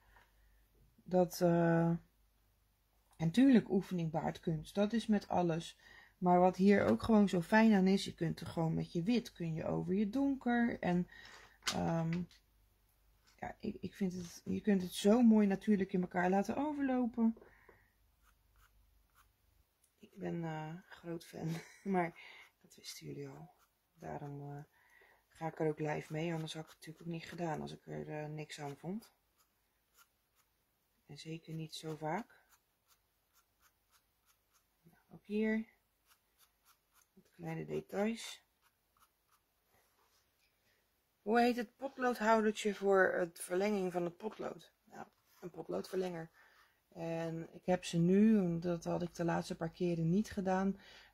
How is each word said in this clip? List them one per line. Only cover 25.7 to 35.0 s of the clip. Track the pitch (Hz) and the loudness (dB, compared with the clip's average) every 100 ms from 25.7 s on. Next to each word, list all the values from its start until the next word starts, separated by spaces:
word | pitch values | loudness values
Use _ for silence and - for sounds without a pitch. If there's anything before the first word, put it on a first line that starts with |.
| 151 | -2
live | 151 156 - | -4 -4 -6
mee, | 156 170 | -6 -4
anders | 165 160 | -4 -6
had | 160 | -10
ik | 156 | -14
het | - | -18
natuurlijk | - 160 165 | -20 -14 -10
ook | |
niet | 165 - | -10 -10
gedaan | 170 170 147 | -8 -6 -6
als | 143 | -8
ik | 156 - | -14 -12
er, | 151 151 | -12 -10
eh, | 151 151 | -8 -8
niks | 156 151 - | -10 -12 -12
aan | 143 139 | -12 -10
vond. | 160 208 - _ _ _ _ _ _ _ _ _ _ _ _ _ _ _ _ _ _ _ - | -8 -10 -10 _ _ _ _ _ _ _ _ _ _ _ _ _ _ _ _ _ _ _ -20
En | 147 | -16
zeker | 160 165 165 | -12 -12 -10
niet | 160 160 - | -10 -10 -10
zo | 160 156 | -10 -8
vaak. | 156 180 240 - _ _ _ _ _ _ _ _ _ _ _ _ _ _ _ _ _ _ _ _ _ _ _ _ | -4 -4 -6 -16 _ _ _ _ _ _ _ _ _ _ _ _ _ _ _ _ _ _ _ _ _ _ _ _
Nou, | - - | -20 -20